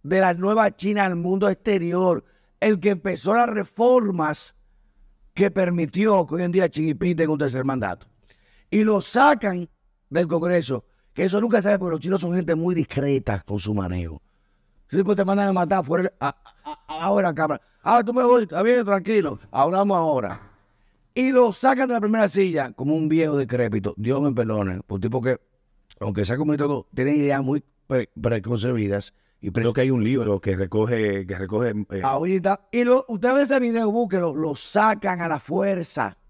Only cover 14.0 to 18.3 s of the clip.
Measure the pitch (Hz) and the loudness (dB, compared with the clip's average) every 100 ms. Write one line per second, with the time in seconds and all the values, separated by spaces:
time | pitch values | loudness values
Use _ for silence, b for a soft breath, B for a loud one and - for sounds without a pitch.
14 | 85 80 _ _ _ _ _ _ _ 160 | -6 -12 _ _ _ _ _ _ _ -2
15 | 190 202 190 202 202 185 170 190 135 175 | 0 0 0 0 0 0 0 -2 0 -2
16 | 180 _ 139 - 117 _ 294 302 - 311 | -2 _ -8 -8 _ _ -16 -16 -12 -6
17 | - 202 180 151 156 147 _ _ - 240 | 0 0 0 -2 -2 -4 _ _ 2 2
18 | 220 240 247 | 4 2 4